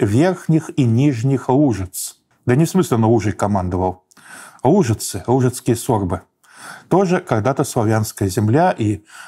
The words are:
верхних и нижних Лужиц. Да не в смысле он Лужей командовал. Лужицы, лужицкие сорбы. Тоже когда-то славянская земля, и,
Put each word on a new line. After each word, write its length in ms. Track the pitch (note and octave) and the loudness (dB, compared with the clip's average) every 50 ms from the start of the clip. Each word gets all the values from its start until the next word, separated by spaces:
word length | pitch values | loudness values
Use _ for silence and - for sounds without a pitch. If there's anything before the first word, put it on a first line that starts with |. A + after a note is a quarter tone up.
| A#2+ | 0
верхних 720 | G2+ G#2 B2+ E3+ F#3+ F3+ - - - D#3 D3+ D#3 - - | 0 2 2 2 2 0 -2 -2 -2 0 0 -2 -4 -2
и 60 | - C3 | 0 0
нижних 640 | A#2 A2+ A#2+ C#3+ D3+ C3 A2+ A#2 C3+ C3+ B2 - - | 2 2 2 2 2 0 0 0 0 -2 -2 0 0
Лужиц. 720 | B2+ C#3+ D3+ C3+ G#2 F#2 F#2 F#2 - - - - - _ _ _ _ _ - | 2 2 2 2 0 -2 -6 -10 -10 -12 -12 -12 -14 _ _ _ _ _ -2
Да 100 | A#2+ B2 | 0 2
не 80 | C#3+ E3 | 2 2
в 60 | D#3+ | 2
смысле 260 | - F#3 E3 - C3 | 2 0 0 2 2
он 80 | A2+ A2+ | 2 2
Лужей 280 | A2 A#2+ A2+ F#2+ G#2+ F#2+ | 4 2 2 0 -2 -2
командовал. 720 | - A2 G2+ G#2 F#2+ F#2 F2+ F#2 F2+ F#2 F#2 F#2 - _ _ _ _ - - - - - - - - - | -2 -2 -2 -2 -2 -2 -2 -2 -2 -2 -2 -4 -6 _ _ _ _ -20 -20 -20 -20 -20 -20 -10 -2 0
Лужицы, 580 | - F3+ G#3 D#3 A2 G#2+ - - - - G2 - - | 2 4 4 4 2 0 -2 -4 -8 -10 -8 -2 0
лужицкие 480 | B2 C3+ B2 B2+ A#2+ - - - A#2 | 0 2 2 0 -2 -4 -2 -2 -2
сорбы. 460 | A2 - - A#2+ G#2 G2 F2+ G2 F2 - _ _ _ _ _ - - - - - - - - | -2 0 -2 -2 -2 -2 -4 -6 -8 -10 _ _ _ _ _ -20 -20 -20 -20 -20 -14 -6 0
Тоже 320 | D#3+ F#3 G3+ E3+ F3+ - | 0 2 2 2 0 -2
когда-то 420 | - - B2+ A2 G#2 C3 C#3 - C#3+ | -2 -2 -2 -2 0 0 0 -2 -2
славянская 640 | - - B2+ G#2+ A2 A2 A2 A2 - - - G#2 F#2+ | -2 -2 -2 0 0 0 0 -2 -4 -4 -4 -4 -2
земля, 460 | F#2 - G#2+ G#2+ A#2 D3+ F3 F#3 - | -2 0 0 2 2 2 2 2 0
и, 280 | - A#2 G#2 G#2 G2 _ _ - - - | 0 -2 -2 -2 -4 _ _ -20 -20 -20